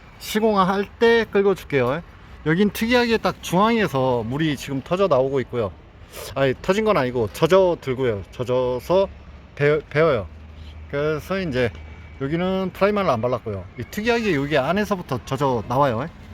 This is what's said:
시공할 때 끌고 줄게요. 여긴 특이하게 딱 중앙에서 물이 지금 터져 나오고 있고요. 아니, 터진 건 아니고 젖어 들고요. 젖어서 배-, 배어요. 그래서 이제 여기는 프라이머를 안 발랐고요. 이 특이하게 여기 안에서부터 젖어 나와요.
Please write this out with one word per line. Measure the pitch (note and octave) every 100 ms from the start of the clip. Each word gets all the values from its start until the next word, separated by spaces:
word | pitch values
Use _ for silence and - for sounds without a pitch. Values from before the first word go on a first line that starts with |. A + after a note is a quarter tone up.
| - -
시공할 | - G#3+ A3 G3 F#3 G3+ G3+ -
때 | A#3 A#3 G#3+
끌고 | G3+ G3+
줄게요. | F#3 - C#3 A#2+ D#3 - - - - D3+
여긴 | E3+ G#3
특이하게 | - A3+ B3 A#3+ A3
딱 | F#3 -
중앙에서 | - F3 A3 A#3 E3+ C3+ B2+ A#2+
물이 | A2 C#3 D#3+ C3+
지금 | - C3+
터져 | - F3+ G3+
나오고 | B2+ C3+ C#3
있고요. | A#2 A#2+ G2 - - - - - - C3+
아니, | C3+ A#2+
터진 | - G3
건 | G#3+ F3
아니고 | B2+ B2 G#2+
젖어 | - D#3+ F#3+ F3+ E3
들고요. | C3+ B2+ B2+ G2+ -
젖어서 | - A#2+ B2+ B2+ B2 - F#3 F#3+ - - - - -
배-, | C#3+ D3+ -
배어요. | D3 E3 A#2+ F2+ - - - - - -
그래서 | C#3+ D3+ D3+ - G3
이제 | F3 B2+ A#2 - - - - -
여기는 | C#3 E3 F#3 F#3+ F#3
프라이머를 | - G3 G#3 F3+
안 | A#2
발랐고요. | B2 A#2+ A2+ G2 F2+ -
이 | A#2
특이하게 | G#3 A3+ A#3 G#3+ C#3+
여기 | C#3+ D3
안에서부터 | C3+ G3 G3+ F#3+ - B2+
젖어 | - C3+ C#3 A#2+ G2+
나와요. | B2+ C#3+ A2 D#3 - -